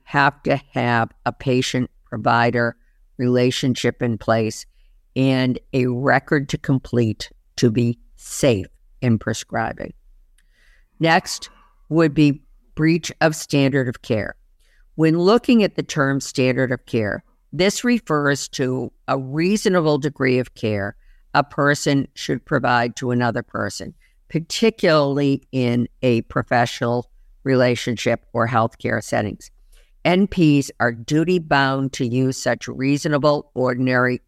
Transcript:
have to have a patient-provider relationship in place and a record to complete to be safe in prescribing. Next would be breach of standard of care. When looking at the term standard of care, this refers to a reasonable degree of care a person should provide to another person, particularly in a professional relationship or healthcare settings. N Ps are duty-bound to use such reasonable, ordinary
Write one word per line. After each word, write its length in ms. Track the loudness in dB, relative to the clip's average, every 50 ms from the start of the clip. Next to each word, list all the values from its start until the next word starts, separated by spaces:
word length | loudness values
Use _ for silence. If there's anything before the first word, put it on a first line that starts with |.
| _
have 360 | -4 0 2 2 2 0 _ -4
to 160 | -2 -2 -2 -4 _ -6
have 360 | -2 0 0 2 0 0 -2 _ _ -8
a 60 | -8
patient-provider 1400 | -6 -4 -2 0 0 0 0 -2 -2 -4 -4 -6 _ _ _ -12 -10 -4 -2 0 2 2 2 2 0 0 -2 -2 -4 _ _ _ _ _ _ _ _
relationship 840 | -4 -2 0 2 2 2 0 0 0 -2 -2 -2 0 -2 -2 -2 -2
in 160 | -4 -4 -4
place 480 | -2 -2 0 0 0 0 -2 -6 -10 -14 _ _ _ _ _ _ _ _ _ -2
and 420 | 0 2 2 2 2 0 0 -2 -4 -6 _
a 160 | -2 -2 0 0
record 600 | -2 -2 0 2 2 2 2 0 -2 -2 -2 -2
to 60 | -6
complete 760 | -4 -2 0 0 0 -2 -2 0 0 0 0 -2 -6 -10 -18 -20 _ _ _ _
to 120 | 0 2 2
be 300 | 2 2 0 0 -2 -4 -10 -20 -20
safe 540 | -20 -18 -14 -4 0 2 2 2 2 -2 -8 _ _ _ _ -10 -4
in 180 | 0 0 0 0
prescribing. 720 | -2 -4 -8 -8 -8 -8 -6 -6 -6 -6 -8 -10 -12 -14 -14 _ _ -20 -20 -20 _ _ _ _ _ _ _ _ _ _ _ _ _ _ _ 0
Next 500 | 2 4 4 2 2 -2 -10 -12 -12 -16 -20 _ _ _ _ _ _ -2
would 260 | 2 2 2 4 4
be 300 | 4 4 4 4 0 _ _ -20 _ _ _ -4
breach 340 | 0 2 2 2 0 -2 -6 -2 0
of 140 | 0 0 0
standard 540 | -2 -4 -2 2 2 2 2 2 0 -2 -2
of 140 | -4 -6
care. 340 | -4 -4 -4 -2 -4 -6 -10 _ _ _ _ _ _ _ _ _ _ _ _
When 240 | 2 2 2 4 4
looking 460 | 4 4 4 4 4 4 4 4 4
at 100 | 2 0
the 80 | -4
term 380 | -6 -4 -2 0 0 0 0 -2
standard 500 | -4 -4 -2 0 2 2 2 2 0 -2
of 160 | -2 -4 _
care, 380 | -4 -2 -2 -2 -2 -4 -6 -8 _ _ _ _ _
this 300 | -4 0 0 0 0 0
refers 640 | 0 0 0 0 -2 -2 -2 -2 0 0 -2 -2 -6 -8
to 420 | -6 -4 -4 -2 -4 -4 -6 -8 -12 _ _ -6
a 100 | -6 -4
reasonable 800 | -6 -6 -4 -2 0 0 0 0 2 2 2 2 2 2 2 0
degree 400 | -2 -4 -4 -2 0 0 2 0
of 160 | 0 -4 -6
care 400 | -6 -4 -4 -2 -4 -4 -8 -10 -12 _ -20 -20 _ _ _ -2
a 80 | -2
person 640 | -2 -2 -2 0 0 0 0 0 0 0 0 0 0 -4 _
should 300 | -10 -6 -6 -6 -6 -4
provide 500 | -4 -2 -2 0 2 2 0 0 -2 -4
to 160 | -6 -4 -2
another 320 | 0 0 0 0 -2 -4
person, 520 | -6 _ -8 -6 -6 -6 -8 -10 -14 -16 -18 _ _ _ _ _ _ -6
particularly 1120 | -6 -6 -6 -6 -4 0 0 0 0 2 2 2 4 4 2 2 0 0 0 0 0 -2 -4 _
in 360 | -4 -2 0 0 0 0 -2 -4 _ _
a 180 | 0 0 0 0
professional 880 | -2 -4 -6 -6 -4 0 0 0 0 0 -2 -4 -2 -2 -2 -2 -4 _ -14 -20 -20 -20 -16 _ -2
relationship 800 | 0 2 4 4 2 2 0 -2 -4 -4 -2 -2 -2 -2 -2 _ _ -4
or 120 | -2 -2
healthcare 560 | 0 0 0 0 -2 -4 -6 -6 -4 -4 -4
settings. 480 | -4 -4 -4 -4 -4 -4 -6 -10 -16 -20 _ _ _ _ -20 -20 _ _ _ _ -2
N 220 | 0 2 2 2
Ps 440 | 0 2 2 4 4 4 4 2 -2 -4 -4
are 120 | -4 -4
duty-bound 1040 | -4 -6 -6 -2 0 0 2 2 0 0 0 0 0 2 2 0 0 -2 -4 -4 -4
to 120 | -4 -4
use 300 | -2 0 0 0 0 -2
such 320 | -4 -4 -4 -4 -4 -6 -12
reasonable, 800 | -8 -4 -2 0 0 0 0 -2 -2 0 2 2 0 0 -4 _ -4
ordinary 640 | -2 -2 -2 0 0 0 0 2 2 2 2 0 -4 _